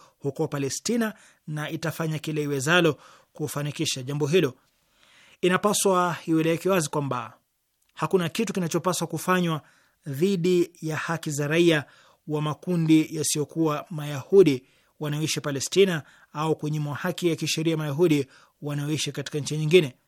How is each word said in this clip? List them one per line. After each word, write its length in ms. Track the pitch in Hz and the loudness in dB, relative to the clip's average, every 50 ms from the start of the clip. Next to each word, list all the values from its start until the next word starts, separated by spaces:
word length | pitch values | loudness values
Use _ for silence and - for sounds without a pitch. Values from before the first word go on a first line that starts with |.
| - _ _ _ | -16 _ _ _
huko 280 | - 139 135 - 160 - | -8 -6 -4 -4 -4 -4
Palestina 640 | - 143 139 131 - - - - 233 240 226 214 208 - - - _ _ _ - | -2 -4 -4 -4 -6 -6 -4 -2 -2 0 -2 -2 -6 -10 -20 -20 _ _ _ -10
na 220 | 151 151 151 143 | -10 -8 -8 -8
itafanya 500 | 160 156 - 160 151 - 165 156 156 151 | -8 -6 -6 -6 -4 -4 -4 -4 -4 -4
kile 240 | - 156 156 151 147 | -4 -4 -4 -2 -2
iwezalo 540 | 143 143 139 127 147 170 180 170 160 139 - - - - - _ _ _ | -2 -2 -2 2 4 4 6 6 4 2 0 -6 -20 -20 -20 _ _ _
kufanikisha 680 | - 151 131 - 143 147 147 131 - 156 - - 135 127 | -8 -8 -6 -6 -6 -6 -6 -4 -4 -4 -4 -4 -4 -6
jambo 240 | 131 143 147 151 139 | -6 -2 -2 0 2
hilo. 260 | 165 185 151 131 - - _ _ _ _ _ _ _ _ _ _ _ _ _ _ - _ | 4 4 2 2 0 -6 _ _ _ _ _ _ _ _ _ _ _ _ _ _ -6 _
Inapaswa 760 | - 175 180 185 - 208 202 - - 202 185 180 180 175 160 - - | 2 2 2 2 2 2 2 2 2 2 4 4 2 2 0 -4 -2
ieleweke 440 | 170 160 160 160 160 170 160 - 180 | 0 2 2 4 2 0 0 0 0
wazi 200 | 196 185 151 147 | 0 0 0 -2
kwamba 440 | - 151 143 135 127 123 113 113 - _ _ _ _ _ _ _ _ _ _ _ _ | -2 -4 -4 -4 -4 -6 -8 -10 -16 _ _ _ _ _ _ _ _ _ _ _ _
hakuna 360 | - 160 156 - 180 175 160 | -6 -2 0 0 0 0 -2
kitu 240 | - - 226 - - | -2 -2 -4 -2 -2
kinachopaswa 540 | 202 175 160 - 170 - 185 170 - 175 156 | -4 -4 -2 -2 -2 -2 -2 -2 -2 -4 -6
kufanywa 540 | - 156 - - 185 180 175 170 160 143 - _ _ _ _ _ _ _ _ 156 | -6 -6 -2 0 0 2 0 0 -2 -4 -8 _ _ _ _ _ _ _ _ -10
dhidi 640 | 135 135 170 202 202 180 165 185 180 175 170 170 - _ | -2 0 0 2 2 2 2 2 4 2 2 0 -4 _
ya 160 | - 156 156 - | -8 -6 -6 -6
haki 340 | - - 165 156 - 160 | -4 -4 -6 -4 -4 -6
za 160 | 147 139 147 143 | -4 -4 -2 0
raia 380 | 156 170 180 170 160 151 131 - - _ _ _ _ _ _ - | 2 4 4 6 4 4 0 -4 -12 _ _ _ _ _ _ -6
wa 140 | 151 151 | -4 -4
makundi 760 | 151 151 147 - - 180 180 170 160 156 156 156 156 - 156 | -2 -4 -4 -6 -4 -2 -2 0 4 6 6 4 4 2 -2
yasiyokuwa 720 | 156 143 - - 151 143 - - 165 160 156 147 147 - - | -4 -4 -2 -2 -2 -4 -4 -2 -2 0 0 0 -2 -6 -8
Mayahudi 720 | 180 151 147 147 147 135 - - 185 196 185 151 135 123 - _ _ _ _ _ _ - | -10 -10 -8 -8 -8 -8 -2 4 6 8 8 8 4 2 -2 _ _ _ _ _ _ -10
wanaoishi 420 | 151 147 147 151 156 151 - 151 | -8 -6 -4 -2 -2 -2 -4 -4
Palestina 640 | - 151 139 131 - - - 185 196 190 175 151 - - - _ - _ - | -4 -4 -4 -4 -6 0 4 4 4 4 2 -2 -6 -10 -18 _ -20 _ -8
au 220 | 151 156 160 151 | -6 -2 -2 -2
kunyimwa 400 | 151 - 151 151 156 147 147 143 | -2 -2 -4 -4 -4 -4 -4 -6
haki 320 | - - 180 170 - 180 170 | -4 -4 -6 -4 -2 -2 -2
ya 60 | 160 | -2
kisheria 420 | - 165 147 - 160 160 165 165 156 | -2 -2 -4 -4 -2 0 0 -2 -2
Mayahudi 500 | 156 151 135 147 180 170 151 143 135 - - - - _ _ _ | -2 -4 0 2 2 4 4 2 0 -2 -8 -18 -20 _ _ _
wanaoishi 500 | 160 147 143 143 143 147 156 139 - 151 | -8 -6 -6 -4 -4 -2 -2 -2 -4 -4
katika 280 | 131 147 135 - - 151 | -6 -8 -8 -6 -6 -6
nchi 180 | 135 127 147 156 | -4 -4 -4 -2
nyingine." 380 | 156 151 170 185 160 131 - _ _ | 2 4 6 6 6 4 -2 _ _